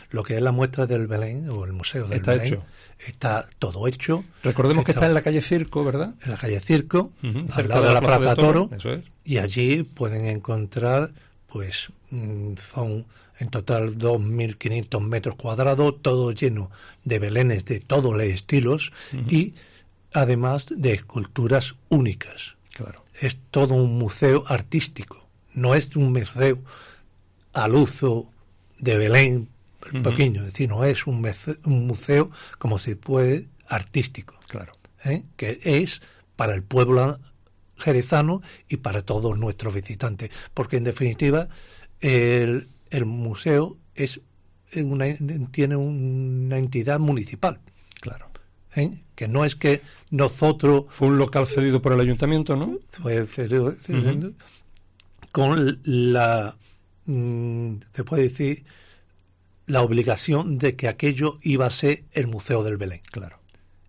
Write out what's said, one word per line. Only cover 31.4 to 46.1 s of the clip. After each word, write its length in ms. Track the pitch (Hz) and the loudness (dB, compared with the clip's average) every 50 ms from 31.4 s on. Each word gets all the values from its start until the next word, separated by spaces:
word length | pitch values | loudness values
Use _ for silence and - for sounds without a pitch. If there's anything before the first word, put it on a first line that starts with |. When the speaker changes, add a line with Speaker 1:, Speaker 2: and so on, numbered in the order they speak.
| - 156 156 - - | -8 -10 -10 -4 0
Speaker 1:
un 200 | 156 135 123 120 | 2 2 2 2
museo, 460 | 123 120 - - - 143 143 160 - - - - - - - | 0 -2 -4 0 2 2 2 2 2 -4 -16 -20 -20 -12 -6
como 200 | - 110 104 95 | -4 -2 -2 -2
se 160 | - 117 104 | -4 -6 -8
puede, 540 | 92 - - 135 131 127 127 139 160 - - - - _ | -8 -4 0 2 2 2 2 2 -2 -4 -10 -20 -20 _
artístico, 680 | - 117 104 98 - - 143 123 - - - 92 - - - - | -6 -6 -6 -6 -4 -2 -2 -2 -2 -6 -14 -16 -18 -20 -20 -18
Speaker 2:
Claro. 240 | - - 104 92 - - _ - - _ - - | -14 -14 -14 -14 -16 -20 _ -20 -20 _ -8 -4
Speaker 1:
¿eh? 200 | 135 147 190 - - - | -4 -4 -4 -6 -10 -12
Que 240 | - 120 104 123 - - | -8 -6 -6 -6 -4 -2
es 380 | 165 143 147 190 - - - - - _ _ _ _ _ | 0 2 2 2 0 -4 -10 -16 -20 _ _ _ _ _
para 160 | - 110 107 101 | -4 -2 -2 -2
el 100 | 95 98 | -4 -4
pueblo 560 | - 131 127 123 123 127 123 131 139 147 135 - - - _ _ _ _ _ _ _ _ | 0 2 4 4 6 6 4 4 2 0 -4 -10 -20 -20 _ _ _ _ _ _ _ _
jerezano 640 | - - 156 131 123 120 - 165 147 151 160 180 196 - - - - _ - | -4 0 0 2 2 2 2 2 2 4 2 0 -4 -6 -12 -20 -20 _ -8
y 80 | - | -6
para 240 | - - 110 101 104 | -6 -4 -4 -4 -4
todos 360 | 95 - 107 107 113 117 107 | -4 -2 -2 -2 0 -2 -2
nuestros 360 | 107 117 107 104 - 113 110 98 | -2 -2 -4 -4 -6 -6 -6 -6
visitantes, 560 | 101 95 - 104 - 127 117 101 95 113 107 - - - - - | -6 -8 -10 -8 -6 -6 -6 -6 -6 -10 -12 -12 -14 -18 -10 -8
porque, 240 | - 127 - 135 | -6 -4 -2 -2
en 80 | 123 117 | -2 -2
definitiva, 640 | 123 120 - 131 120 110 - 151 139 143 160 175 - - - - - - - - - - - | -2 -2 -2 -2 -2 0 0 0 2 2 2 0 -4 -10 -16 -20 -20 -20 -20 -20 -20 -10 -4
el, 720 | - 139 127 120 120 120 120 123 120 117 120 131 127 - - _ _ - | 0 2 4 4 4 4 4 2 2 2 0 -2 -4 -8 -18 _ _ -6
el 140 | 165 135 117 | -4 -2 -2
museo 680 | 110 117 120 117 113 104 - - 165 147 143 156 190 - - - _ - | -2 -4 -4 -4 -6 -6 -4 0 2 2 2 2 0 -4 -12 -20 _ -8
es 260 | - 143 131 - - - _ _ _ _ _ _ _ _ _ - | -6 -6 -6 -6 -8 -18 _ _ _ _ _ _ _ _ _ -6
una, 320 | 165 147 135 139 135 135 139 151 151 147 139 165 147 127 131 | -4 -2 -2 -2 -2 -2 -2 -2 -4 -4 -4 -4 -4 -6 -4
tiene 240 | - 156 139 139 143 | 0 0 0 2 2
una 840 | 139 139 147 147 139 131 131 | 0 -2 -2 -2 -2 -2 -2